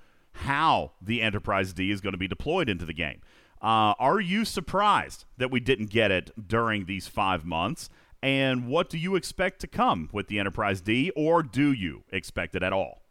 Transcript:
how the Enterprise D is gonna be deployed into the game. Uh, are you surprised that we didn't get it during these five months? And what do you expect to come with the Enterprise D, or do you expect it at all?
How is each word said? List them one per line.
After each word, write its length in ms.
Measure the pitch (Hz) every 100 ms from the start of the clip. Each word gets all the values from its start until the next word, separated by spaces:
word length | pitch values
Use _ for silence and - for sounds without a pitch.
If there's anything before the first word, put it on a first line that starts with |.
| - _ _
how 580 | - 135 139 160 117 73 -
the 200 | 92 117
Enterprise 500 | 110 101 - 98 95
D 160 | 90 95
is 120 | 101
gonna 160 | 98 92
be 100 | 92
deployed 400 | 95 143 185 139
into 180 | 87 82
the 80 |
game. 280 | 78 78 - - _ _ -
Uh, 340 | 107 113 107 101
are 220 | 131 196
you 240 | 180 202
surprised 800 | 220 - - 190 208 170 71 - - -
that 120 | 127
we 120 | 127
didn't 280 | 120 131 107
get 220 | 110 107
it 200 | 92 82 - 95
during 340 | 113 117 107 90
these 220 | 98 -
five 380 | - 95 92 82
months? 440 | 80 95 160 - - _ -
And 460 | 135 135 135 127 120
what 220 | 156 175
do 80 | 165
you 180 | 175 190
expect 440 | - - 185 -
to 60 | -
come 420 | - 254 92 78
with 140 | 104 98
the 120 | 104
Enterprise 400 | 98 95 104 95
D, 320 | 92 120 160
or 300 | - 151 170
do 300 | 147 127 147
you 300 | 131 87 55 _
expect 460 | 95 - - 85 92
it 80 |
at 80 | 92
all? 300 | 98 73 - _